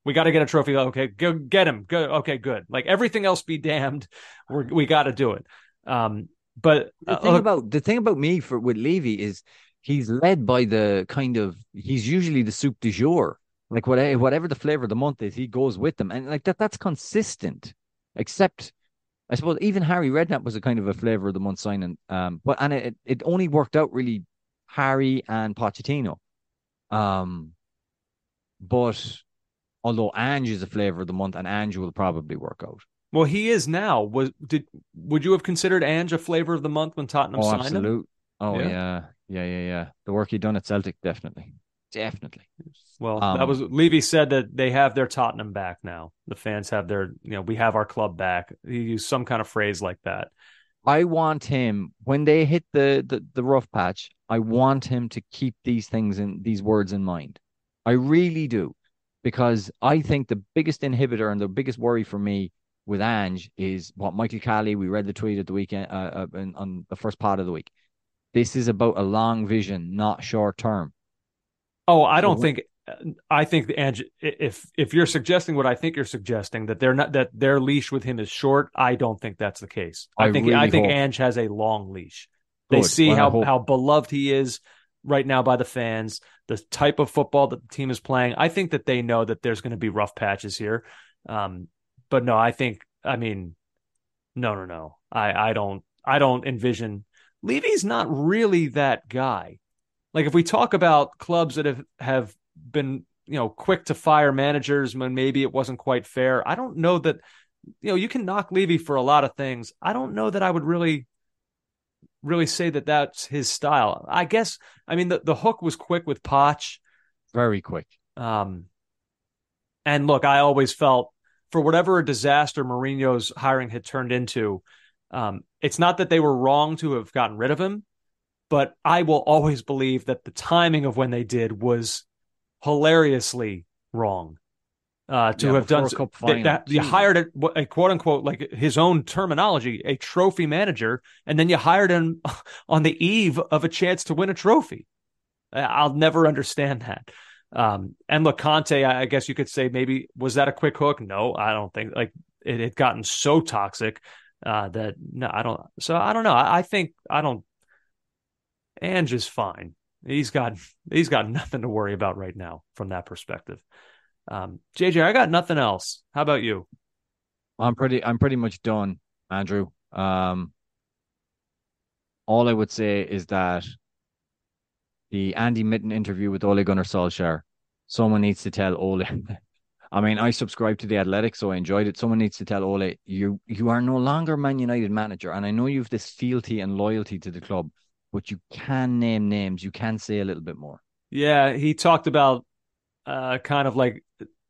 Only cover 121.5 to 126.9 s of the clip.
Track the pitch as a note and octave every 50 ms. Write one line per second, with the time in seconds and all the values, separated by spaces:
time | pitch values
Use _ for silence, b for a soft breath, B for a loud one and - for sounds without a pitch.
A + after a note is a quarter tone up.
121.5 | - E3 D3 D#3 E3 E3+ F3+ F#3 F#3 F3 D#3 C3+ C3+ A2 A2+ C#3+ C#3+ D3 D3 C#3+
122.5 | - D3+ C3+ B2+ B2 B2 C3 C3+ C#3 C3+ C3+ C3 B2+ A#2+ A2 - - - C3 C3+
123.5 | C3+ C3 B2+ A#2 A2+ A#2+ - - - C3+ B2+ A#2+ B2 B2 B2 A2+ - B2+ A2 G#2
124.5 | G2 F#2 _ b b b b b b b b _ - B2+ A2+ G#2 G2 G2 - _
125.5 | _ - - D3 - - E3+ F3 F3 F3 F#3 F3 E3 E3 D3+ D3 C3+ B2 B2+ C3
126.5 | C#3 D3 D3+ D#3 D#3+ D#3 D#3+ D3+